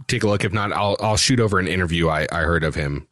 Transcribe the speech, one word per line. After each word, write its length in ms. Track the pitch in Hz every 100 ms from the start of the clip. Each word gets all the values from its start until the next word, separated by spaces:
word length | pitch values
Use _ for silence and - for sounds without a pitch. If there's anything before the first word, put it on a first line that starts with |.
| -
take 160 | 123
a 40 | 110
look. 160 | 101
If 80 | 107
not, 180 | 107 101
I'll, 220 | 82 101 98
I'll 160 | 110 107
shoot 220 | - 123
over 200 | 110 95
an 80 | 92
interview 400 | 90 87 82 82
I, 160 | 78 78
I 80 | 82
heard 240 | 78 85
of 100 | 78
him 340 | 85 73 71 -